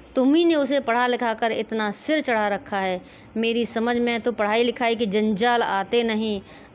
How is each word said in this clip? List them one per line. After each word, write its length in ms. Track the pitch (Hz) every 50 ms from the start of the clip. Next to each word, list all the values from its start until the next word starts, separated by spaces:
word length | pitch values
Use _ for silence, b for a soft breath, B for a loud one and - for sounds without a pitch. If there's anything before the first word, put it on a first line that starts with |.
| B B B
तुम 180 | 269 247 269 294
ही 100 | 330 349
ने 100 | 339 330
उसे 240 | 294 277 240 285 277
पढ़ा 280 | - - 226 240 247 247
लिखा 260 | 240 240 247 233 220
कर 180 | 220 240 226
इतना 400 | 220 - 220 - 220 220 214 208
सिर 300 | 202 - - - 311 311
चढ़ा 260 | - - 240 220 208 208
रखा 300 | 202 190 190 - 214 196
है। 240 | 190 190 185 180 185 B B B B B B 220
मेरी 280 | 226 226 226 240 233
समझ 320 | 226 - 233 226 240 240 240
में 240 | 240 240 233 226
तो 100 | 220 247
पढ़ाई 320 | 233 240 208 208 214 233 240
लिखाई 320 | 247 233 - 254 226 233
के 100 | 214 240
जंजाल 580 | 202 185 214 214 220 214 180 233 240 240 233 220
आते 400 | - 196 196 196 196 233 240 233
नहीं। 380 | 226 214 214 220 220 208 196 202 B B B B B B